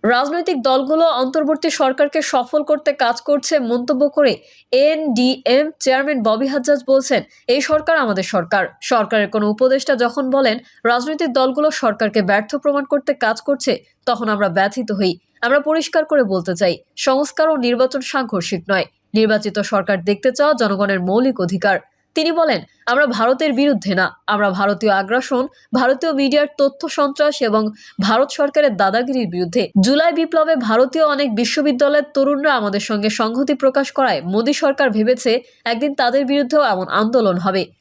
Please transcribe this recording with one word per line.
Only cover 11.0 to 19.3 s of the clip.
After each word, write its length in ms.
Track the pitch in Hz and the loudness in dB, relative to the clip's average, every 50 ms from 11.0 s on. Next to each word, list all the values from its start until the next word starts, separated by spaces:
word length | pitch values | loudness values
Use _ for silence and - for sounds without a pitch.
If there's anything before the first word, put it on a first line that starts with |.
| 247 294 311 294 349 302 240 | 0 -4 -4 -2 -2 0 2
দলগুলো 360 | 269 262 262 254 277 294 311 302 - | 2 2 2 2 2 0 0 0 0
সরকারকে 400 | - 233 202 208 226 208 208 220 | -2 -2 0 0 -2 0 0 0
ব্যর্থ 300 | 202 180 202 202 214 214 - 285 _ | 0 2 0 0 0 -2 -6 -2 _
প্রমাণ 200 | 294 285 277 277 - | 0 0 0 -2 -2
করতে 200 | 302 285 277 - 277 277 247 | -2 -2 0 -2 -4 0 0
কাজ 140 | 214 226 330 | -2 -2 -2
করছে, 320 | - - 285 277 - 277 214 - _ _ _ _ _ | -2 -4 -2 -2 0 -4 -4 -4 _ _ _ _ _
তখন 220 | - 240 226 240 220 | -2 -2 -2 -2 -4
আমরা 180 | 214 202 208 190 | -2 0 0 0
ব্যথিত 400 | 165 190 190 208 208 254 240 214 | 2 0 0 0 -2 -6 -6 -4
হই। 220 | - 190 208 185 170 - _ _ _ _ | -2 0 0 -2 -2 -4 _ _ _ _
আমরা 180 | - 240 262 294 | -2 0 0 2
পরিষ্কার 420 | 285 294 311 320 294 - - 330 311 | 2 2 0 0 -2 0 -2 -2 0
করে 180 | 311 311 285 247 196 190 | 2 2 2 2 2 0
বলতে 200 | 185 170 190 180 | -2 -2 -4 -2
চাই, 200 | 175 208 180 170 - _ _ _ - | 0 0 0 0 -2 _ _ _ -4
সংস্কার 480 | - 262 262 269 294 277 - - 311 320 | -2 0 0 0 0 -4 -2 0 0 0
ও 60 | 311 285 | 0 0
নির্বাচন 440 | 240 240 240 233 254 254 - 277 254 - | 0 0 2 2 0 0 0 -6 -8 -4
সাংঘর্ষিক 500 | - 277 262 214 214 190 170 - 202 175 170 - | -4 -4 -4 -2 -4 -6 -4 -4 -6 -8 -4 -2
নয়। 180 | 196 185 160 - _ _ _ _ - | -2 -2 -2 -4 _ _ _ _ 0
নির্বাচিত 420 | 214 220 214 | 0 2 2